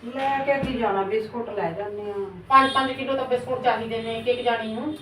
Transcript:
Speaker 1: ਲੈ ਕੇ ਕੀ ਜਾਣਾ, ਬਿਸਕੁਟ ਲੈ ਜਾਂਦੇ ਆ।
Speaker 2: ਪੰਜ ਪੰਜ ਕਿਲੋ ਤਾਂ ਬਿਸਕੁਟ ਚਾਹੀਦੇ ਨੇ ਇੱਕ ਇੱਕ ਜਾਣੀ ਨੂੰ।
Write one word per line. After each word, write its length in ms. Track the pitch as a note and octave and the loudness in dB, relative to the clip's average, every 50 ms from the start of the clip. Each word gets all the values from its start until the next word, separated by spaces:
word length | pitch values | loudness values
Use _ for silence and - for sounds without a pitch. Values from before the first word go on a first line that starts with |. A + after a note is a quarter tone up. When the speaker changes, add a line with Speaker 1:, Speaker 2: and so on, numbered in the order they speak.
| A#3 | -10
Speaker 1:
ਲੈ 340 | A#3+ B3+ C4+ C4+ C4+ C#4 C4+ | -8 -4 -2 0 0 0 0
ਕੇ 280 | C#4 C#4+ C#4 C4+ - | 2 2 2 2 2
ਕੀ 60 | B3+ B3+ | -2 0
ਜਾਣਾ, 240 | A#3 A3+ G#3+ G3+ G3 G3 | 0 0 2 2 2 0
ਬਿਸਕੁਟ 460 | G3 G#3+ A3 A3 - - A#3 A3+ A4 | 0 0 -2 -2 -2 -6 -6 -6 -6
ਲੈ 220 | G#4 G4+ - E4+ | -4 -4 -2 -2
ਜਾਂਦੇ 300 | E4 - F4+ G4+ G#4 G#3 | -2 -4 -6 -6 -6 -6
ਆ। 120 | G#4 G#4 G3+ G3+ G3 - F#3 F3 - - | -8 -6 -6 -6 -6 -6 -8 -14 0 6
Speaker 2:
ਪੰਜ 220 | C4+ B3+ C4 C4 - | 8 8 8 8 4
ਪੰਜ 180 | C4 C4 C4 | 2 2 2
ਕਿਲੋ 240 | B3+ - B3 B3 C4+ | -2 -4 -2 -2 -2
ਤਾਂ 100 | C4 B3 | -2 0
ਬਿਸਕੁਟ 380 | B3+ B3+ - - B3+ B3+ - - | 0 0 0 0 -2 -4 2 2
ਚਾਹੀਦੇ 380 | B3 A3 G#3+ A3+ A3+ A3+ A3+ | 2 2 2 -2 -4 -4 -4
ਨੇ 180 | A3+ A3+ A3+ A3+ | -4 -4 -6 -2
ਇੱਕ 80 | A3+ | 0
ਇੱਕ 140 | B3 B3 - | 0 0 2
ਜਾਣੀ 320 | A#3 A#3+ A#3 A3+ A3 A3 A3 | 2 0 0 0 -2 -4 -6
ਨੂੰ। 240 | A3+ C#4 D#4 D#4 D4 | -4 -4 -6 -6 -8